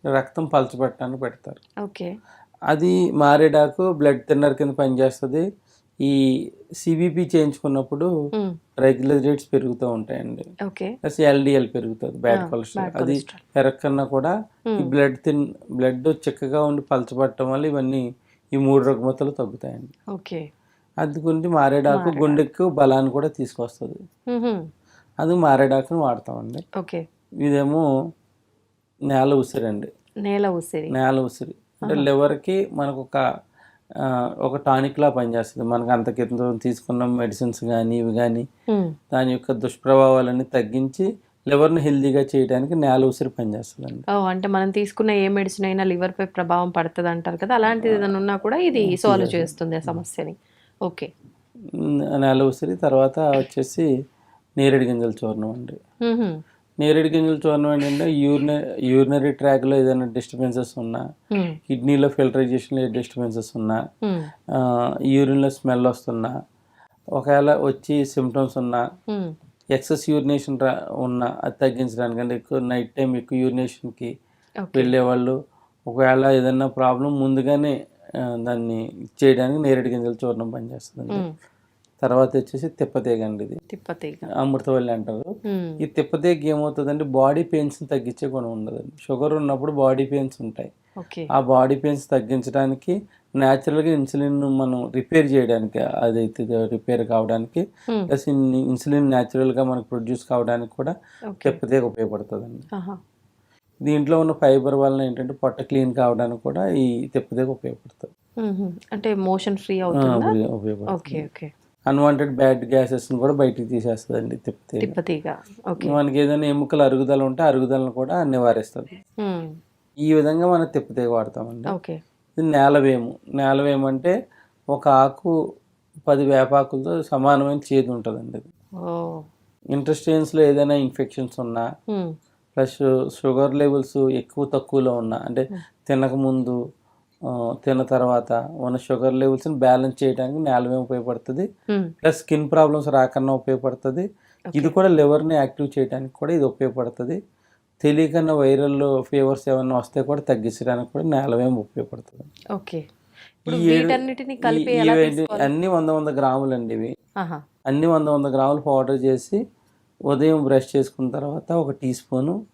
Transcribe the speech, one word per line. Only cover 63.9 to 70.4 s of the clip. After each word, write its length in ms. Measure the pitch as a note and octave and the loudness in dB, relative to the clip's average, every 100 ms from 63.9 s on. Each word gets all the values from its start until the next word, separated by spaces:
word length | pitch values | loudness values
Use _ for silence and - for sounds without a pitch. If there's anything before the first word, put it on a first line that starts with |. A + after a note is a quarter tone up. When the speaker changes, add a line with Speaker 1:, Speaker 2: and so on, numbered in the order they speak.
| _ | _
Speaker 2:
మ్మ్. 180 | G#3+ F3 D3+ - - | -4 -4 -8 -16 -4
Speaker 1:
ఆ, 440 | C3 B2+ A#2+ A#2+ - | -2 0 0 0 -2
యూరిన్‌లో 480 | C3+ C3+ C3+ C#3 C#3 | 2 4 4 2 2
స్మెల్ 360 | C#3 C3+ B2 B2 | 0 -2 2 0
వస్తున్నా, 560 | A#2+ - A#2 A#2 C#3 - _ _ _ _ _ - | 0 -6 -6 -6 -8 -12 _ _ _ _ _ -6
ఒకవేళ 480 | C#3 C#3+ C#3+ C#3+ D3 | -4 2 4 4 2
వచ్చి 480 | C#3 C#3 - D3 | 0 -2 -2 -2
సిమ్టమ్స్ 540 | C#3 - B2+ B2+ C3 C3+ | 0 -2 -2 -2 -2 -2
ఉన్నా, 320 | B2 A#2+ A#2+ - - | -2 -2 -4 -8 -8
Speaker 2:
మ్మ్. 260 | G#3 F3 D#3+ _ _ - | -6 -6 -12 _ _ -2
Speaker 1:
ఎక్సెస్ 380 | C3+ - D3+ - | -2 0 -4 0
యూరినేషన్ 500 | D3+ C3+ C#3+ | 0 0 -2